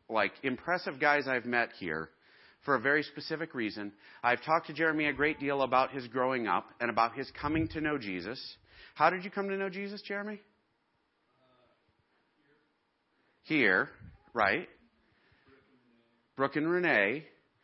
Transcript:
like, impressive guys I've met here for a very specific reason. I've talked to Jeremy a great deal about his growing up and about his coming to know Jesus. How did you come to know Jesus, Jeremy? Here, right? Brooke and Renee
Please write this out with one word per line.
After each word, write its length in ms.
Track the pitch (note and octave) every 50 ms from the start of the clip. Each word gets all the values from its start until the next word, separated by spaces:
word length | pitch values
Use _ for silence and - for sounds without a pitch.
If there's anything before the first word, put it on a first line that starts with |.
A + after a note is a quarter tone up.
| _ -
like, 240 | A2+ A2 G2+ G2 - -
impressive 580 | - C3+ B2+ A#2+ - E3+ F3 F3+ - F#3+ D3+ C3
guys 260 | D3+ D3 D3 D3 C3+
I've 200 | C3+ C3 B2 A2
met 240 | A#2+ A#2+ A#2+ A#2 - - -
here 300 | F#2+ E2+ D#2 D#2+ D#2+ - _ _ _ _ - - - - _ _ _
for 80 | - C#3
a 60 | A#2+
very 220 | G#2+ C3+ D3 D#3
specific 520 | C#3+ - - D3+ C3+ - D#3+ D3+ E3 D#3+ -
reason. 380 | C3 A2 G#2 - A2 G#2 G#2 - _ - - - -
I've 220 | - A#2+ B2 A#2+ -
talked 220 | D3+ D#3+ E3+ -
to 80 | - D3+
Jeremy 320 | C#3+ E3 D#3+ D#3 D#3 D3+
a 60 | D3 C#3
great 260 | B2+ D3 D#3 D3+ B2+
deal 220 | C#3 C#3 C#3 C#3
about 280 | C3+ B2 B2+ B2+ C3 -
his 160 | - C#3 B2 A#2
growing 380 | A2+ C3 B2+ B2+ C3 B2 A#2
up 200 | G2+ F2 G2+ - - - _
and 100 | A#2+ A#2+
about 260 | A2+ A2+ A2+ A#2 -
his 140 | C#3 C3 - - -
coming 260 | - D3 D#3 D#3+ D#3+ D3+
to 120 | - D#3+
know 160 | D3+ D#3 D3+
Jesus. 420 | C#3 A2+ G2+ F#2 F2+ E2+ G2 B2+ D3 - - - _ _ _ - - - - _
How 140 | - D3+ E3
did 160 | F3+ F#3 F3+
you 60 | G3
come 180 | - G3+ G3 G3
to 80 | G3
know 140 | G3 G3 G3
Jesus, 320 | F3 G3 G3+ G3 G#3 G3+
Jeremy? 360 | - - G3+ G3+ G3+ G#3+ G#3 F#3+ - _ _ _ _ _ _ _ _ _ _ _ _ _ _ _ _ _ _ _ _ _ _ _ _ _ _ _ _ _ _ _ _ _ _ _ _ _ _ D3+ D3+ C#3+ D3 D3+ _ _ _ _ _ _ _ _ _ _ _ _ _ _ _ _ _
Here, 440 | - D#3+ D3 A#2+ G2 F#2 G2 C3+ C#3+ - - - - - - _ - -
right? 340 | A#2+ G#2 F#2+ G#2+ D#3+ - - - _ _ _ _ _ _ _ _ _ _ _ _ _ _ _ - _ _ _ _ _ _ _ _ _ _ _ _ _ _ _ _
Brooke 200 | - C3+ C3+ -
and 140 | D#3 D3+ E3
Renee 540 | F3 F3+ F3 E3 C3+ G#2+ G2 G2+ A#2+ D#3 D#3+ - _ _ _ _ _ _